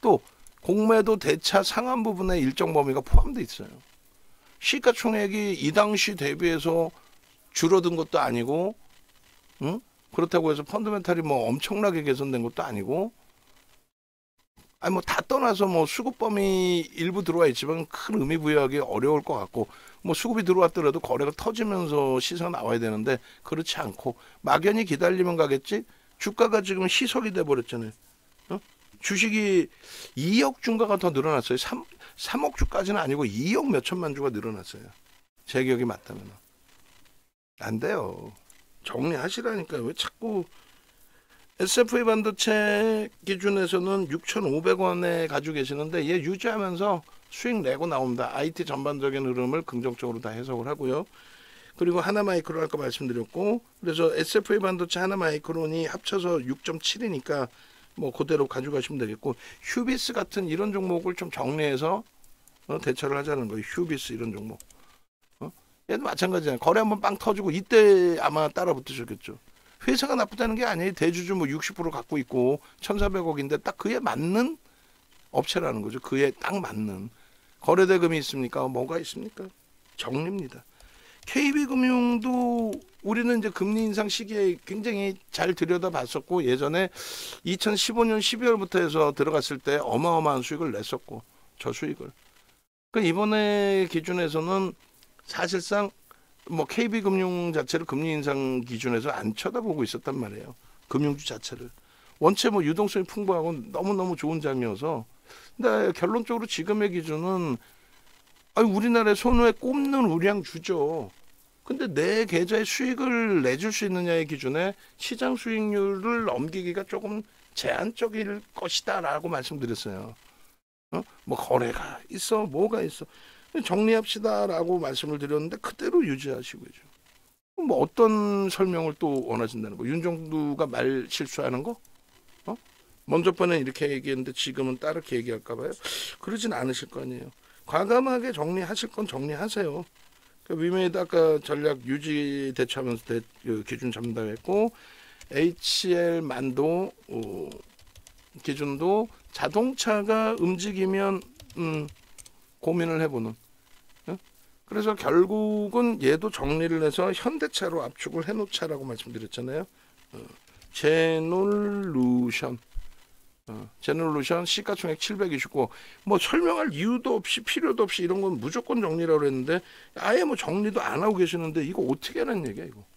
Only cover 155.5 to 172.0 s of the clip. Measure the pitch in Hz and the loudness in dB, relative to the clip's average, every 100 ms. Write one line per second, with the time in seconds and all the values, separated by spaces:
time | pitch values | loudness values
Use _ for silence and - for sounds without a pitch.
155.5 | 214 208 233 240 226 131 156 214 - 139 | 0 0 2 2 2 2 2 0 -4 -2
156.5 | 156 165 165 156 143 185 185 247 311 302 | 0 0 2 0 2 0 0 -2 -2 -4
157.5 | - 180 165 123 - 151 160 156 156 202 | -2 -4 -4 -6 -8 -8 -6 -4 -4 -4
158.5 | - 165 143 135 113 - 117 110 - 123 | -4 -4 -6 -8 -10 -10 -12 -12 -10 -8
159.5 | 147 190 _ _ _ - - - - - | -6 -8 _ _ _ -20 -20 -20 -20 -20
160.5 | - - - 147 160 165 160 160 180 196 | -20 -16 -2 2 4 4 2 0 0 2
161.5 | 208 208 202 190 139 127 123 123 117 131 | 2 0 -2 -2 2 4 4 2 -2 -6
162.5 | 123 _ - - - - - - _ - | -8 _ -8 -8 -14 -20 -20 -20 _ -16
163.5 | 107 107 - - 151 165 151 135 170 175 | -14 -14 -10 -4 0 0 0 0 -2 0
164.5 | - 202 202 175 156 - 208 190 143 - | -4 -2 -4 -4 -4 -4 -2 -2 -2 -4
165.5 | - 120 - - - - 175 - 311 349 | 0 -2 -2 -20 -12 0 2 4 2 2
166.5 | 330 311 147 196 247 262 233 - - 220 | 2 -2 -2 0 0 0 -2 -2 -6 -2
167.5 | - 330 233 208 - 170 190 196 156 120 | -2 0 2 0 0 0 0 0 -2 -4
168.5 | 214 - 254 196 160 165 156 143 135 131 | -6 -2 0 0 0 2 4 4 0 0
169.5 | 175 - - - - 196 247 330 240 - | -2 -2 -20 -20 -4 2 2 2 -2 -2
170.5 | 180 208 202 - 143 202 190 175 175 160 | 0 0 0 -2 0 0 2 2 0 -2
171.5 | 156 147 - 127 135 | -2 -2 -2 0 0